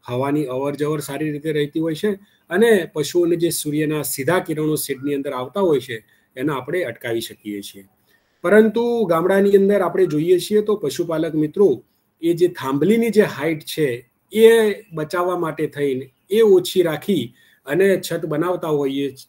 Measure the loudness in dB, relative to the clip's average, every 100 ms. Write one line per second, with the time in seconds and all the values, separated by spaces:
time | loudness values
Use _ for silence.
0 | -6 -4 -2 -2 -4 -4 -6 -4 -4 -4
1 | -6 -6 -6 -6 -4 -2 -2 -2 -4 -2
2 | -4 -4 _ _ _ 2 4 4 2 -4
3 | 0 0 2 2 0 -2 -4 -2 -2 -2
4 | -4 -2 0 0 0 -4 -2 -2 -4 -6
5 | -4 -4 -4 -6 -6 -2 2 0 -2 -12
6 | _ _ _ -6 -4 -4 -6 -6 -6 -8
7 | -6 -6 -6 -12 -10 -10 -10 -18 -20 _
8 | _ _ _ _ 4 6 6 2 -2 -2
9 | 0 0 2 2 4 4 4 2 0 0
10 | 0 0 2 0 2 0 0 -2 -4 -4
11 | -4 -2 -2 -2 -4 2 2 2 _ _
12 | _ _ -2 0 0 0 -4 0 2 2
13 | 2 2 2 0 -4 -4 -8 -4 -2 -4
14 | -10 _ _ 6 8 8 4 -2 -10 -10
15 | -6 -2 -2 -2 -4 -4 -6 -2 -4 -4
16 | -8 _ _ 2 6 6 4 0 0 -2
17 | -2 -2 -2 _ _ _ -4 2 2 2
18 | -2 -6 -4 -2 -2 -4 -2 -2 -2 -2
19 | -6 -8